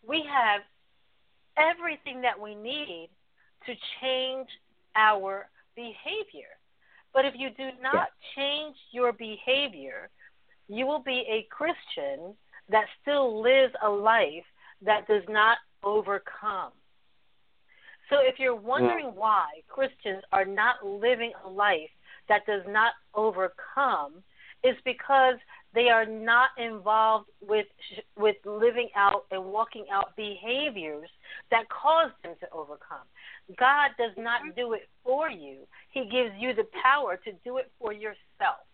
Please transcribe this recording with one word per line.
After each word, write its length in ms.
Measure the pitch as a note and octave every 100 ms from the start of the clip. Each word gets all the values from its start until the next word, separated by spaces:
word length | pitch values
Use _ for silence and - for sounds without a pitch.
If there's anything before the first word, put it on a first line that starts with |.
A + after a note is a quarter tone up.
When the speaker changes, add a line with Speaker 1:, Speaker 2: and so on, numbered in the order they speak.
| A3
Speaker 1:
we 160 | D#4 D4+
have 300 | C#4+ A3+ G#3 G3+ _ _ _ _ _ _ _ _ -
everything 600 | D#4 E4+ E4+ D4+ C#4+ B3+
that 160 | B3 G#3+
we 160 | G#3
need 540 | G#3 A3 D4 D4 E3+ E3 _ _ _ _ _ -
to 60 | A#3 - -
change 460 | C4 B3+ C4 C4 C4 - _ _ _ A3
our 520 | G#3+ G#3 F#3+ G3 - _ _ -
behavior. 760 | A#3+ G#3 D4 G#4 G#4 - - - _ _ _ _ _
But 100 | C4
if 100 | C4+ A#3+
you 140 | C4
do 200 | A#3 C4 B3+
not 300 | B3+ C#4+ -
Speaker 2:
Yes. 240 | _ -
Speaker 1:
change 420 | - C#4 D4 D4+ C#4 -
your 200 | A#3+ B3
behavior, 1000 | A3+ A3+ G#3 - C4 C#4+ F3 C3+ - - _ - _ _ _ _
you 180 | G#3 C4
will 120 | D4
be 180 | C4 B3+ A3+
a 140 | A3
Christian 920 | G#3+ - D4+ E4+ - - C#3 C#3 E3+ G#3+ _ - _
that 180 | G#3+ G#3+ -
still 380 | - C#4+ C4 G#3+
lives 320 | A3+ C4+ C4 -
a 60 | G#3+
life 560 | G3+ G#3+ A3+ E3 D#3 - _ - -
that 240 | G3 G#3+ G3+
does 160 | G#3+ F3+
not 300 | G#3+ G#3+ A#3 _ _
overcome. 880 | G3+ G#3+ F#3+ G3 - - G#3 G3 C#3+ _ _ _ _ _ _ _ _ _ _ _ - - -
So 100 | C#4+
if 180 | C4 C4
you're 160 | C4 A#3
wondering 500 | G#3 C4+ - E4+ C#4
Speaker 2:
Mm. 80 |
Speaker 1:
why 480 | F#3+ G#3+ G#3 D#3 D3+ _
Christians 560 | - C4 - G#3+ F#3+ -
are 120 | F#3+
not 400 | F#3+ G3 A3+ B3
living 480 | G3+ G3+ A3+ A#3+ A#3 -
a 40 | F#3+
life 420 | F#3+ G#3 F3 D#3 _ - - -
that 160 | G#3 -
does 200 | G3+ F3+
not 280 | G#3 A3+ - _
overcome, 1080 | G#3+ A3 F#3 F#3 - - - C#4 F#3+ C#3+ F#3 _ _ - -
it's 180 | B3+ -
because 560 | - B3 - C#4 C4 B3 - - _
they 160 | A3+ A#3+
are 160 | A3+
not 460 | A3 A3 A3 A#3+ C4 C4
involved 720 | A#3 G#3+ F#3+ A3 A3 A3 G3+ _
with, 280 | G3+ G#3+ G3+ _ - - - -
with 200 | G#3+ G3+
living 460 | G3+ G#3 A#3 A#3 A#3+ G#3
out 280 | G3+ G3 -
and 140 | F#3+
walking 440 | F#3 G3+ A3 A3+ G3
out 240 | G3 G3 -
behaviors 920 | G#3+ G3 G#3+ B3+ D4+ G#3 D#3 D3+ D#3+ _ - - -
that 180 | A3+ A3
cause 420 | - D4 D#4+ D#4 -
them 120 | E3 E3
to 100 | -
overcome. 560 | E3 D3 D3 - D3 - - - - _ F#3
God 360 | B3+ C#4+ C#4+ -
does 160 | A#3 F#3+
not 260 | A3+ A#3+
Speaker 2:
Mm-hmm. 80 | D4+ A#3+
Speaker 1:
do 160 | A#3+
it 160 | A3 - _
for 260 | B3 C4+ D#4
you. 360 | G#3 C#3+ C3+ C#3 - _
He 160 | C4+ A3
gives 280 | B3 A#3 G3
you 140 | B3
the 140 | A3 G#3 F4+
power 340 | C4 C#4+ B3+ F#3
to 140 | - F#3
do 140 | A#3+ B3+
it 120 | B3+ _
for 140 | A#3
yourself. 720 | G#3 G#3+ G3+ _ _ F#3+ - -